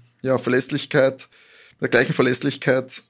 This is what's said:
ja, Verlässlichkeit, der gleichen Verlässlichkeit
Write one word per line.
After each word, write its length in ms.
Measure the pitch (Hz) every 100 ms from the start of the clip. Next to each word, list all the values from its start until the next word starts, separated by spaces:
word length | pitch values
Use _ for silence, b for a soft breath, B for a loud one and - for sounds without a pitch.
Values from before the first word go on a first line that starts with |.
| _ _
ja, 160 | 131 127
Verlässlichkeit, 920 | 127 127 - 143 - 151 135 135 - b b b b b
der 80 | -
gleichen 240 | 120 131
Verlässlichkeit 920 | 156 127 127 143 - - 131 131 -